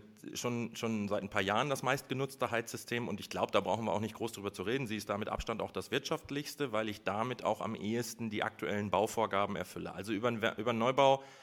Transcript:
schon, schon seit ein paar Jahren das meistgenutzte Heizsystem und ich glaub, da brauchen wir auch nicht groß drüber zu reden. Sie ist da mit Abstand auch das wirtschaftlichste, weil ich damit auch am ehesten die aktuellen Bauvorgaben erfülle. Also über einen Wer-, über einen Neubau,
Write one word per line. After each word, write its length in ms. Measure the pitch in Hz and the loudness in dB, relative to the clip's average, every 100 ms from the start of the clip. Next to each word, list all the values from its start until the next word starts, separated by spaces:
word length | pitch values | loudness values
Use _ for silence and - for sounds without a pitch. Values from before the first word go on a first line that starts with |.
| - - - | -6 -16 -10
schon, 400 | - 123 120 113 113 | -4 -2 -2 -4 -2
schon 320 | 113 110 101 | -2 0 0
seit 140 | 104 | -2
ein 60 | 95 | 0
paar 120 | 104 | 0
Jahren 280 | 95 104 143 | 2 2 2
das 140 | 131 | 0
meistgenutzte 680 | 123 135 - 131 135 - 120 | 0 0 0 -2 -2 -2 0
Heizsystem 580 | 117 117 117 - 120 120 | 0 -2 -8 -4 -2 -2
und 100 | 104 | -4
ich 100 | - | -4
glaub, 220 | 90 110 | 0 4
da 80 | 104 | 4
brauchen 240 | 92 107 | 4 2
wir 80 | 110 | 2
auch 80 | 113 | 0
nicht 160 | 110 - | 0 -2
groß 160 | 113 | -6
drüber 220 | 104 101 | -4 -6
zu 100 | - | -4
reden. 240 | 95 135 117 | -2 -2 -2
Sie 80 | 107 | -4
ist 140 | - | -2
da 80 | 101 | -4
mit 100 | 110 | -2
Abstand 340 | 104 - 113 | -4 -4 -4
auch 100 | 101 | -4
das 200 | 95 - | -4 -2
wirtschaftlichste, 800 | 127 - 160 - 143 147 - 139 | -2 -2 -6 -4 -6 -6 -4 -2
weil 160 | 107 110 | 0 -2
ich 160 | 104 | -4
damit 400 | - 101 123 120 | -2 0 -2 0
auch 160 | 92 110 | 0 0
am 160 | 101 110 | -2 -2
ehesten 540 | 101 117 120 - 113 | -2 0 -2 -4 -4
die 140 | 104 | -2
aktuellen 480 | 110 - - 104 104 | -2 -2 -2 0 2
Bauvorgaben 680 | 90 110 - 107 98 101 87 | 4 4 2 2 4 2 0
erfülle. 360 | 90 90 85 | -4 -6 -8
Also 200 | 87 101 | -6 -4
über 160 | 104 120 | 0 0
einen 120 | 117 | 2
Wer-, 160 | 107 - | 0 0
über 120 | 110 | 0
einen 100 | 113 | 2
Neubau, 420 | 120 135 135 135 - - | 4 6 8 6 0 -18